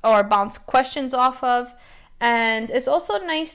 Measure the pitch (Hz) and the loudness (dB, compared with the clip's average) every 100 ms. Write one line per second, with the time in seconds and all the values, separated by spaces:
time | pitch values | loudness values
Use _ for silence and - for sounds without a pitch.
0 | 226 214 202 208 208 - - 262 262 294 | 2 4 4 2 0 -6 0 0 0 -4
1 | 262 254 254 254 254 247 247 - - - | -4 0 0 0 0 0 -2 -12 -20 -20
2 | - - 233 233 226 220 226 254 254 311 | -20 -2 0 2 0 -2 -2 -4 0 -2
3 | 339 415 359 311 320 | -2 -6 -4 -4 -6